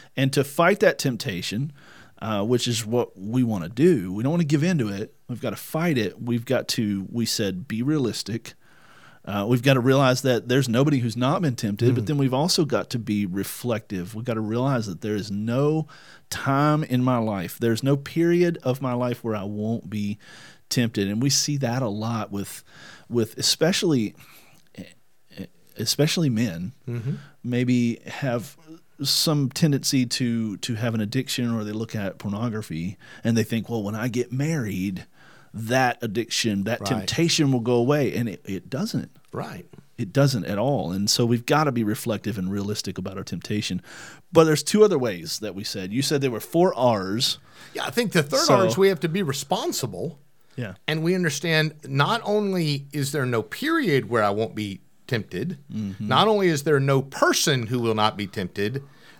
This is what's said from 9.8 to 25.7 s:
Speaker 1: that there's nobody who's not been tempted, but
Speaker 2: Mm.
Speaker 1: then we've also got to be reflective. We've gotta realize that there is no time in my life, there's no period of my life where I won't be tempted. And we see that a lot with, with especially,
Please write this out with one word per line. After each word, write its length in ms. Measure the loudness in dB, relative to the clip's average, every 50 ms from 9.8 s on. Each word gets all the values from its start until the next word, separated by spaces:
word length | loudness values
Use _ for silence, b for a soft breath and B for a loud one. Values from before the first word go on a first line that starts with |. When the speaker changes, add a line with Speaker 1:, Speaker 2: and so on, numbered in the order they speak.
| 6 4 6 6 6 4 4 2
Speaker 1:
that 260 | 2 2 2 2 2 2
there's 200 | 2 2 2 4
nobody 300 | 4 4 4 4 4 2
who's 180 | 2 0 -2
not 240 | 0 0 0 0 0
been 120 | 0 0 -2
tempted, 400 | -2 -2 -4 -2 2 2 2 2
but 80 | 2
Speaker 2:
Mm. 40 | 0 0
Speaker 1:
then 100 | 0 2
we've 160 | 2 2 2
also 300 | 2 2 2 2 2 2
got 260 | 2 0 -2 -2 -2
to 80 | -6 -6
be 260 | -2 -2 0 0 0
reflective. 920 | 0 -2 -2 -4 -4 -6 -6 -4 -4 -4 -4 -4 -6 -6 -6 -6 -8 -8
We've 80 | -8 -4
gotta 160 | -4 -4 -2
realize 460 | -2 -2 -2 0 0 0 0 0 -2
that 140 | -4 -8 -6
there 140 | -4 -4 -4
is 160 | -4 -4 -4
no 560 | -6 -4 -4 -2 0 0 2 2 0 -2 -4 B B B B B B B B B
time 540 | -10 -6 -2 0 2 4 4 4 4 2
in 220 | 0 0 0 2 2
my 140 | 2 2 2
life, 380 | 0 0 -2 -4 -4 -6 -4 0
there's 240 | 0 2 2 2 2
no 120 | 2 0
period 640 | 0 -2 -2 0 2 2 4 4 4 4 2 0 0 0
of 180 | -2 -2 0
my 120 | -2 -2 -2
life 280 | -2 -2 -2 -4 -4
where 140 | -4 -4 -4
I 80 | -4 -4
won't 440 | -6 -6 -4 -2 -2 -2 -4 -6 -6
be 300 | -6 -4 -4 -4 -6 -8 B B B B B B B B B -4
tempted. 380 | 0 0 0 2 2 0 0
And 160 | 0 0 0
we 80 | 0 2
see 260 | 2 0 0 -2 -2 -2
that 240 | -2 -2 -2 0
a 60 | -2 -2
lot 440 | -2 -4 -4 -2 -2 -4 -4 -4
with, 320 | -6 -6 -6 -8 -10 -16 -18 B B B B B B B B B
with 300 | 0 0 0 0 -2 -2
especially, 800 | -2 0 4 4 4 4 4 4 2 2 4 2 2 0 -4 B B B B B B B B B B -20 -18 -18 -18 -18 -20 _ _ _ _ _ _ -18 -14 -14 -14 -14 _ _ _ -16